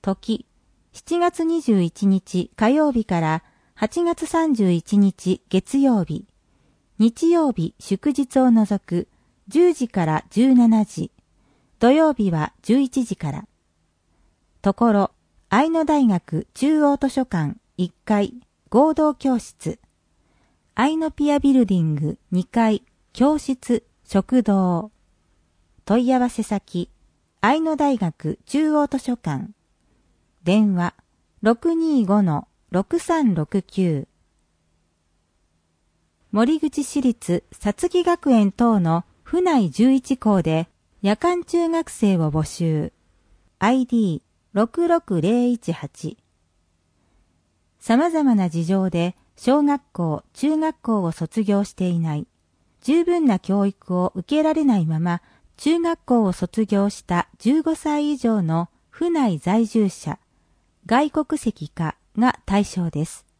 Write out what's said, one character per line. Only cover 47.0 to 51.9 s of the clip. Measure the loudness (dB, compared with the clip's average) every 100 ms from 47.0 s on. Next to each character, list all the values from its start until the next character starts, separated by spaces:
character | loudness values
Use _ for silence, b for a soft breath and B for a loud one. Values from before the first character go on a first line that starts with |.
| _ _ _ _ _ _ _ _
様 | 0 2 2
々 | 0 2 2
な | 0
事 | -2 -2
情 | 0 0
で | -2 -4 -6 _ _
小 | 0 2
学 | 2 -2 _
校、 | -6 -4 -6 _
中 | -4 -2 0
学 | -2 -4
校 | -4 -2
を | -2
卒 | -4 -6 -4
業 | 0 0
し | -2
て | -4
い | -4